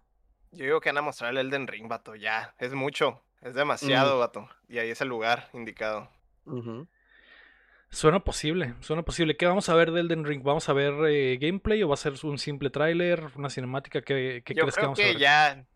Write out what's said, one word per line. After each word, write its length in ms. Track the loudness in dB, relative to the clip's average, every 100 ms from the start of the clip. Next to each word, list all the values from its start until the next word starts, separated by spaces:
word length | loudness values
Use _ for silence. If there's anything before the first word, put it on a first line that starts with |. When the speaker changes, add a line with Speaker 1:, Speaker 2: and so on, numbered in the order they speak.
| _ _ _ _ _
Speaker 1:
Yo 120 | -8 0
digo 140 | 0
que 100 | 0
van 80 | 0
a 40 |
mostrar 280 | -2 -4 -4
el 80 | -4
Elden 280 | -2 -4 -6
Ring, 220 | -10 -10
vato, 260 | -10 -12
ya. 400 | -8 -4 -4 -6 -8
Es 160 | -8
mucho, 480 | -4 -4 0 0 -2 _ _
es 140 | -8
demasiado, 640 | -2 0 0 0 4 4 2
Speaker 2:
Mm. 40 |
Speaker 1:
vato. 280 | 0 -4 -16 -20 _
Y 100 | -6
ahí 120 | -6
es 100 | -4
el 80 | -4
lugar 400 | -2 0 0 -2
indicado. 560 | -14 -12 -8 -6 -6 -10 _ _ _
Speaker 2:
Ujú. 420 | -12 -10 -10 -12 -14 _ _ _ _ -20 -20 _ _ _ -18
Speaker 3:
Suena 320 | 0 2 4
posible, 520 | 0 -4 -2 -2 -4 -8
suena 220 | -6 -4
posible. 360 | -4 -2 0 2
¿Qué 80 | 2
vamos 240 | 2 4
a 40 |
ver 180 | 4 4
de 80 | 2
Elden 240 | 0 0 -2
Ring? 160 | -2
¿Vamos 260 | 0 0 2
a 60 |
ver, 180 | 2 2 2 2
eh, 300 | 4 2 2
gameplay 420 | 0 -2 0 2
o 60 | 2
va 60 |
a 20 | 0
ser 160 | -2 -4
un 140 | -6 -6
simple 300 | -6 -4 -2
tráiler, 560 | 0 2 2 2 0 -2
una 140 | -8 -8
cinemática? 540 | -6 -6 -6 -4 -6
¿Qué, 400 | -2 -2 -2 -4
qué 100 | -6
Speaker 1:
Yo 100 | 0
Speaker 3:
crees 100 | 0
que 60 | 2
Speaker 1:
creo 80 | 0
Speaker 3:
vamos 100 | 2
a 40 |
Speaker 1:
que 60 | 2
Speaker 3:
ver? 60 | 4
Speaker 1:
ya, 460 | 6 8 6 2 -14